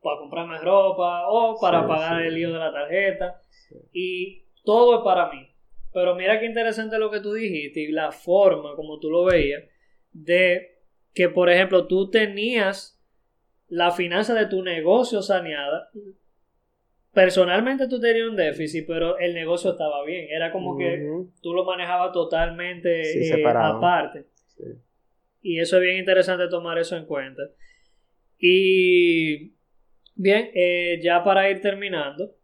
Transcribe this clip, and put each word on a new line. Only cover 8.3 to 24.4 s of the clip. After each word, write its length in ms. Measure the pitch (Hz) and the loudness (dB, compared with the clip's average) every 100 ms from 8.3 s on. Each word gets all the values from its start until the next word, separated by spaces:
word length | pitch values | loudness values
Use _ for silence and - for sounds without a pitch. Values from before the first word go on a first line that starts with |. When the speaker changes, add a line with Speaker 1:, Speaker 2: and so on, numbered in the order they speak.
| 185 196 156 147 | 4 4 4 -4
Speaker 1:
como 260 | 147 151 151 | -12 -12 -8
tú 100 | 156 | -2
lo 140 | 165 | 2
veías, 400 | 180 175 143 143 - _ _ _ _ | 4 4 2 -2 -10 _ _ _ _
de 680 | 165 156 175 185 180 - _ _ _ _ | -18 0 2 4 2 -4 _ _ _ _
que, 160 | - 175 | 0 0
por 220 | 175 175 | 4 4
ejemplo, 360 | 175 190 185 170 | 6 6 2 2
tú 240 | 185 190 | -2 2
tenías 840 | 226 214 196 220 240 196 196 - _ _ _ _ _ _ _ _ | 2 0 -2 -2 0 0 -2 -14 _ _ _ _ _ _ _ _
la 200 | 170 175 | 0 0
finanza 420 | 175 175 175 214 | 0 -2 -2 0
de 140 | 226 208 | 0 0
tu 160 | 190 | -2
negocio 580 | 185 170 160 220 240 214 | -4 -2 2 4 2 -4
saneada. 680 | 190 185 170 147 143 160 - 214 202 190 _ _ _ _ _ _ _ _ _ | 0 -2 -2 -6 -4 -6 -8 -20 -20 -20 _ _ _ _ _ _ _ _ _
Personalmente 720 | - 185 185 180 185 240 269 262 | 4 4 4 2 2 0 -2 -4
tú 140 | 247 | -2
tenías 260 | 233 226 226 | 0 0 -2
un 100 | 214 | -2
déficit, 500 | 156 170 151 160 151 | -2 -2 -6 -6 -6
pero 320 | 165 165 185 | -4 -2 -2
el 160 | 175 | -2
negocio 380 | 170 160 170 190 | -4 -4 -2 -2
estaba 300 | - 156 143 | -2 -4 -4
bien. 240 | 147 180 151 | -6 -10 -8
Era 200 | 156 165 | -6 -4
como 260 | 180 180 139 | -6 -6 -4
que 260 | 175 170 | -4 -4
Speaker 2:
Ujú. 260 | 147 165 185 _ | -6 -8 -10 _
Speaker 1:
tú 100 | 170 | -6
lo 120 | 175 | -4
manejabas 480 | 185 180 175 180 180 | -2 -4 -4 -2 -2
totalmente, 920 | 180 165 165 170 165 175 175 175 170 | -2 -2 0 -2 -4 -10 -6 -2 -2
Speaker 2:
Sí, 140 | 156 165 | -2 -2
Speaker 1:
eh, 60 | |
Speaker 2:
separado. 520 | 160 160 151 120 110 110 | 0 0 2 2 0 2
Speaker 1:
aparte. 480 | 175 175 151 151 - _ | 2 2 -2 -10 -20 _